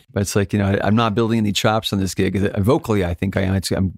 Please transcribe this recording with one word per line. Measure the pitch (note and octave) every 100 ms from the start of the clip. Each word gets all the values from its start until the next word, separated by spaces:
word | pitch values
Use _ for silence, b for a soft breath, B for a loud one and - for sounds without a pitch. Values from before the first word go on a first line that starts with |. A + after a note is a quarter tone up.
| -
But | G#2+
it's | G2 G#2+
like, | G2
you | G#2
know, | G2 G2+
I, | G2
I'm | A2
not | A#2
building | G2+ A2+ A2+
any | G#2
chops | F#2+ A2+ A2 -
on | G2+
this | F#2+
gig. | - F#2+ F#2+ F#2 -
Vocally, | G2 D#3 - G#2
I | F2
think | E2+ G2 G2
I |
am. | F#2
It's, | G2 -
I'm, | - F#2+